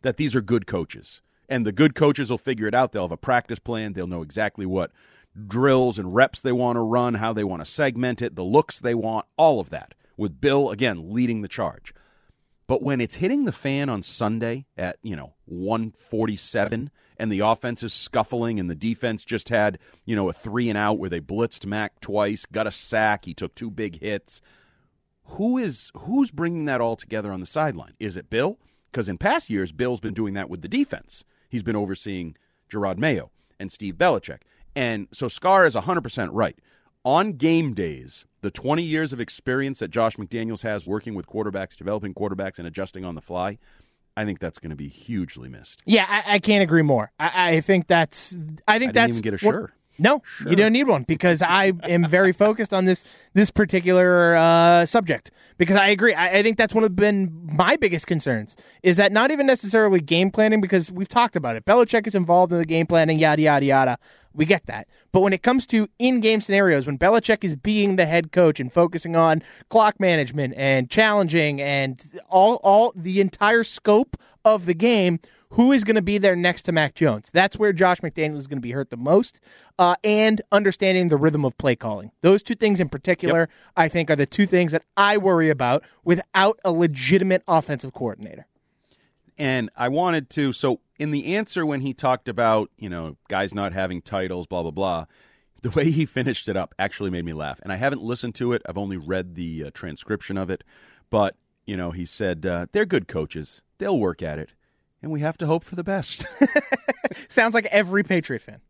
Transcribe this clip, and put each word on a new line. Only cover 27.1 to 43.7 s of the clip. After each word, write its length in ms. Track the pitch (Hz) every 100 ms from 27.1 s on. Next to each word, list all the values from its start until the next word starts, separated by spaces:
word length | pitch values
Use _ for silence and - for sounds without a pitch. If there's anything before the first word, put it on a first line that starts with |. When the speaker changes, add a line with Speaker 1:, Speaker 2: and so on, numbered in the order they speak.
| 110 101
Speaker 1:
on 80 | 95
the 60 | 90
sideline? 480 | 151 156 90 - _
Is 160 | 104 90
it 140 | -
Bill? 280 | 110 151 226 _ _ _
'Cause 160 | - 101
in 100 | 95
past 320 | 196 320 -
years, 200 | 101 90
Bill's 280 | 78 123 120
been 140 | 110
doing 200 | 101 107
that 140 | 98 95
with 140 | 98
the 60 | 165
defense. 560 | 254 285 - _ - - _ _
He's 140 | 123
been 140 | 95 107
overseeing 600 | 101 95 104 92 85 76 _ _ _
Gerard 280 | 104 98 92
Mayo 320 | 151 107 64 _ _ _
and 100 | 98
Steve 260 | - 101 82
Belichick. 440 | 175 117 - 64 _ _ -
And 340 | 143 123 110 98
so 160 | - 123
Scar 380 | - 185 196 170
is 80 | 113
a 60 |
hundred 200 | 107 180
percent 300 | 120 - 90
right. 260 | 104 98 - _ _ _ _
On 280 | 127 156 214
game 400 | 147 156 165 151
days, 500 | 98 87 67 64 - _ _
the 100 | 101
twenty 320 | - 123 156
years 300 | 170 156 156
of 80 | 127
experience 580 | 110 - - 131 139 135
that 80 | 92
Josh 260 | 117 113 -
McDaniels 460 | 107 117 113 107
has 240 | 117 104 82
working 280 | 107 117
with 120 | 98 82
quarterbacks, 500 | 107 107 95 95 -
developing 380 | 87 107 95
quarterbacks, 440 | 95 101 95 98 -
and 80 | 85
adjusting 380 | 80 95 92
on 100 | 92
the 80 | 80
fly, 360 | - 90 95 101 _